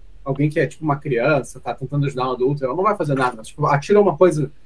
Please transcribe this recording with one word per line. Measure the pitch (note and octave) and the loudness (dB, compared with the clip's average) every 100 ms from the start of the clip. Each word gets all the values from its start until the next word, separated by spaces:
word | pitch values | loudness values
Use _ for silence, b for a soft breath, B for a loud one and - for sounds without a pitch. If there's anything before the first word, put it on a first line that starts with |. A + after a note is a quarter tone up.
| - - | -20 -10
alguém | C#3 C#3 D3 | -6 -2 0
que | D#3+ | 0
é | C3+ | -2
tipo | - | -2
uma | D#3 D#3+ | -4 -2
criança, | D3 A#2 C3+ C#3+ - B2+ | -2 0 2 0 -2 -10
tá | B2 | -10
tentando | A#2 B2+ C#3+ C#3 | -8 -4 -2 -2
ajudar | B2+ B2+ | -2 -4
um | |
adulto, | B2 B2+ C#3+ | 0 -2 0
ela | C3 D#3 | -2 0
não | |
vai | G#3 G3+ | 0 0
fazer | D3+ | 0
nada, | C3+ B2+ A2+ | 0 0 -4
mas, | - | -12
tipo, | - D3 | -4 0
atira | C#3+ - G#3 | 2 4 4
uma | F#3+ D3 | 4 6
coisa | F3+ D3+ C#3+ - | 4 4 -2 -6